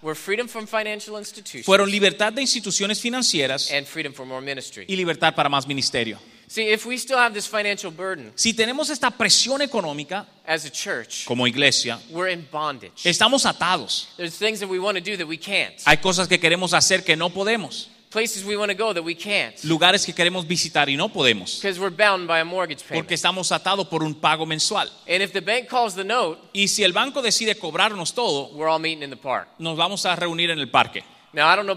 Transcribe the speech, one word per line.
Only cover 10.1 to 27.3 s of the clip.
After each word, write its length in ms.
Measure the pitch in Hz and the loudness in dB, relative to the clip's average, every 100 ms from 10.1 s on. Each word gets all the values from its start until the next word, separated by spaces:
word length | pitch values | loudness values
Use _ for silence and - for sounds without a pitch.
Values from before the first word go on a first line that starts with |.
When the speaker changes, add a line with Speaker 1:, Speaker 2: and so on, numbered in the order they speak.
| 190 - _ - | -8 -10 _ -4
Speaker 1:
as 180 | 160 147 | -4 -2
a 60 | |
church, 540 | - 202 147 110 - - | -8 -6 -6 -6 -12 -6
Speaker 2:
como 200 | 123 123 | 2 2
iglesia, 540 | 120 143 - 120 117 - | 4 4 4 0 -6 -8
Speaker 1:
we're 220 | 160 185 | -4 -4
in 160 | 175 143 | -4 -8
bondage. 420 | 151 151 135 98 - 175 | -6 -6 -8 -14 -2 0
Speaker 2:
estamos 380 | 170 220 262 208 | 4 4 4 2
atados. 600 | - 170 180 110 - - - | 0 0 0 -2 -6 -6 -10
Speaker 1:
There's 180 | 170 165 | -10 -2
things 220 | 214 220 | -2 -2
that 80 | 196 | -4
we 100 | 185 | -4
wanna 200 | 196 190 | -2 -2
do 140 | 175 202 | -4 -6
that 100 | 156 | -6
we 100 | 160 | -8
can't. 380 | - 196 110 - - | -4 -2 -2 0 6
Speaker 2:
Hay 120 | 156 | 6
cosas 300 | 190 180 170 | 6 2 2
que 120 | 175 | 4
queremos 340 | 165 175 180 | 4 2 4
hacer 300 | 170 - 185 | 4 6 2
que 120 | 180 156 | 2 2
no 140 | 175 | 2
podemos. 600 | 180 202 226 - - - - _ | 0 0 0 -2 -10 -14 -20 _
Speaker 1:
Places 340 | 208 226 214 | -4 -2 -4
we 140 | 196 208 | -6 -2
wanna 160 | 208 | -2
go 180 | 190 226 | 0 0
that 120 | 175 | -2
we 100 | 170 | -4
can't. 420 | 170 208 202 120 107 | -8 -2 -2 -2 -6
Speaker 2:
Lugares 400 | 151 160 175 196 | -2 4 6 4
que 100 | - | 0
queremos 340 | 170 175 185 160 | 0 0 0 -4
visitar 420 | 175 160 156 143 | -2 0 2 2
y 60 | 139 | 2
no 120 | 208 | -2
podemos. 500 | 214 131 107 95 - | 2 4 4 -2 -4
Speaker 1:
'Cause 180 | 202 180 | -4 -2
we're 160 | 196 170 | -4 2
bound 320 | 208 190 175 | 4 4 2
by 120 | 165 | 0
a 40 | |
mortgage 380 | 165 180 175 147 | 0 -2 -4 -6
payment. 200 | - 160 160 | -6 -6 -2
Speaker 2:
Porque 80 | |
estamos 380 | 165 175 185 175 | 0 0 0 -2
atados 360 | 165 185 196 180 | -2 0 0 0
por 140 | 165 | -2
un 140 | 156 143 | -2 0
pago 320 | 160 156 160 | 2 2 0
mensual. 420 | 156 - 208 147 - - | -2 -2 -2 -4 -6 -2
Speaker 1:
And 140 | 180 | 0
if 100 | 196 | 0
the 100 | 196 | -2
bank 260 | 175 233 247 | -2 -2 0
calls 240 | 247 233 | 0 0
the 100 | 180 | -2
note, 360 | 190 240 185 165 - | -2 0 0 -4 -10
Speaker 2:
Y 160 | 196 196 | 0 0
si 120 | - | 4
el 100 | 196 | 2
banco 280 | 180 262 285 | 2 -2 0
decide 380 | 233 | 0